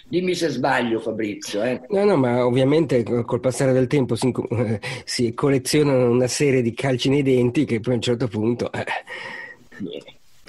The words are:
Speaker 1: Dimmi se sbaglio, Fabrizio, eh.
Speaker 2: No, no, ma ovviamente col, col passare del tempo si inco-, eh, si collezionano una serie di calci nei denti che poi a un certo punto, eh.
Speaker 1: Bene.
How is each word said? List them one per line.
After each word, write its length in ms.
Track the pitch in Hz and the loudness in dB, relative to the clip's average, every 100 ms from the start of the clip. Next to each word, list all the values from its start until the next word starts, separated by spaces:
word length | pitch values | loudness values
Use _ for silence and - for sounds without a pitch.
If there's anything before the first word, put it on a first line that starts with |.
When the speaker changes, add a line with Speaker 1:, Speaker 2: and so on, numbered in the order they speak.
| - | -4
Speaker 1:
Dimmi 280 | 175 185 170 | -2 -2 -2
se 140 | 165 | -2
sbaglio, 500 | 123 139 131 120 113 | 0 0 0 0 -2
Fabrizio, 640 | 113 110 107 98 - 101 | -2 -4 -4 -6 -6 -4
eh. 180 | 120 120 - | -2 -4 -2
Speaker 2:
No, 160 | 196 202 | 0 2
no, 100 | 170 | 4
ma 300 | 123 123 123 | 2 2 2
ovviamente 560 | 123 131 156 147 127 | 2 4 2 2 0
col, 220 | 110 120 117 | 0 -2 -2
col 140 | 120 | -2
passare 340 | 131 120 135 | -2 0 2
del 140 | 131 127 | 2 2
tempo 280 | 147 120 117 | 0 0 0
si 120 | 131 | 0
inco-, 200 | 117 - | -2 -4
eh, 300 | 113 113 110 - - | -2 -2 -2 -6 -12
si 300 | - - 117 | -8 -2 -2
collezionano 760 | 113 143 135 131 151 147 131 123 | 0 2 2 2 2 4 4 4
una 180 | 120 127 | 4 2
serie 340 | - 147 131 | 2 2 2
di 120 | 117 | 0
calci 360 | 113 139 127 139 | -2 -2 0 2
nei 140 | 139 | 2
denti 420 | 135 127 123 139 135 | 4 4 4 2 0
che 140 | 113 | -2
poi 140 | 104 | 0
a 20 | 120 | -2
un 60 | |
certo 260 | 113 120 113 | 0 -2 -2
punto, 440 | 107 107 120 110 | 0 0 0 -4
eh. 140 | 107 - - - - - - - - - - | -6 -6 -8 -10 -14 -14 -14 -16 -20 -20 -12
Speaker 1:
Bene. 240 | - - - - - - | -12 -12 -16 -20 -20 -20